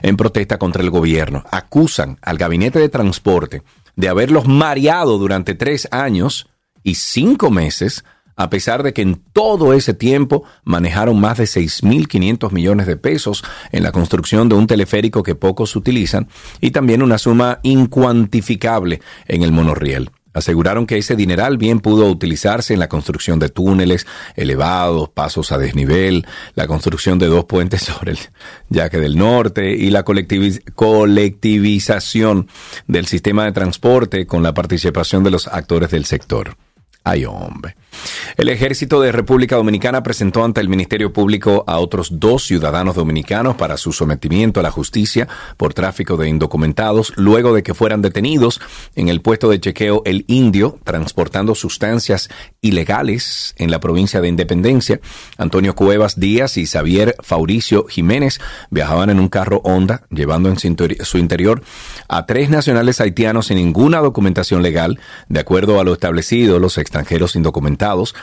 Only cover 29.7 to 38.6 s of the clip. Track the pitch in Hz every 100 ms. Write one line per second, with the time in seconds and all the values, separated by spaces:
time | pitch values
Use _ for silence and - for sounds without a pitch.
29.7 | 107 98 101 95 98 85 98 98 95 -
30.7 | - 110 110 104 101 104 101 110 104 101
31.7 | 101 - 101 - 113 110 101 98 - -
32.7 | - - 85 87 87 104 104 107 95 95
33.7 | - 123 127 117 98 90 87 82 78 85
34.7 | 90 90 80 82 98 98 90 - 95 78
35.7 | 85 85 82 76 - - - - - _
36.7 | _ _ _ 90 85 62 50 50 - -
37.7 | - _ - - - - - 123 120